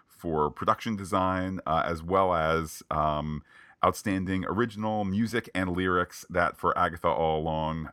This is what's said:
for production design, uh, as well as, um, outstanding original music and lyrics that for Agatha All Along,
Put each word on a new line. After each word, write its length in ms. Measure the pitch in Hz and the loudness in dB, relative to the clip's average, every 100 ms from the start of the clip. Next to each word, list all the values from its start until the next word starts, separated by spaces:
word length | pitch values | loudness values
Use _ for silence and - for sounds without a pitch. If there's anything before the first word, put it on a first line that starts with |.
| _ | _
for 440 | _ 87 78 76 | _ -2 0 0
production 440 | - 95 107 - 104 | 0 0 0 0 -4
design, 680 | 95 98 92 92 92 92 - | -2 0 2 0 -2 -4 0
uh, 160 | 80 | 0
as 200 | - 82 | 0 -2
well 320 | 82 95 95 85 | 2 4 4 4
as, 480 | 80 82 78 - - | 4 2 0 -8 -4
um, 500 | 78 76 76 76 76 - - - - | 0 2 0 -2 -6 -8 -20 -20 0
outstanding 640 | 92 90 - 95 92 95 90 | 0 2 -2 -2 -2 -2 -2
original 580 | 92 117 104 107 107 | 0 -2 -2 -4 -2
music 460 | 101 98 113 117 - | -2 0 0 -2 -4
and 220 | 92 92 87 | -2 -2 0
lyrics 500 | 92 90 90 - - | 2 2 0 -4 -4
that 260 | 90 85 - | 0 0 2
for 220 | 87 - | 0 2
Agatha 320 | 87 82 87 | 0 0 0
All 320 | 67 80 78 | 2 2 0
Along, 480 | 80 78 78 80 78 | -2 -2 -2 -4 -8